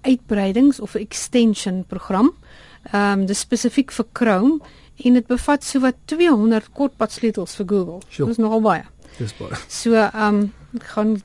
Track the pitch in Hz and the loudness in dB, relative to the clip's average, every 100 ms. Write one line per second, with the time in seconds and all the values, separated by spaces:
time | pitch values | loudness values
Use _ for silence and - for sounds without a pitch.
0 | 262 247 - 202 196 202 277 - 208 214 | 0 -2 0 -2 0 4 2 2 -4 -8
1 | 214 - - 247 226 202 196 185 - 190 | -8 -10 -2 2 2 2 -4 -6 -6 -10
2 | - 190 269 - - - - - - 202 | -4 2 2 0 -10 -20 -20 -20 -6 -2
3 | 202 196 190 202 - 233 240 - 262 - | 0 0 -2 -4 -2 -2 0 -2 -2 -4
4 | - - 226 185 247 311 - - - - | -8 -2 0 2 2 0 -4 -20 -20 -4
5 | 247 247 233 247 - 285 - 269 254 254 | 2 2 2 -2 0 -2 0 0 0 -2
6 | - 311 349 226 220 220 - - 277 - | -6 0 2 4 4 2 -2 -4 -4 -2
7 | 220 - 226 214 170 - 190 202 175 175 | -6 -2 -2 -2 -6 -8 -2 -2 -2 -8
8 | - - 147 233 214 220 220 165 - - | -14 -4 -2 0 0 2 2 0 -4 -20
9 | - - 110 - - - - - 233 226 | -20 -10 -10 -10 -12 -12 -12 -6 0 2
10 | 202 214 214 208 202 - - 240 - 220 | 2 0 0 2 0 -6 -14 -14 -8 -2
11 | 214 208 | -2 -2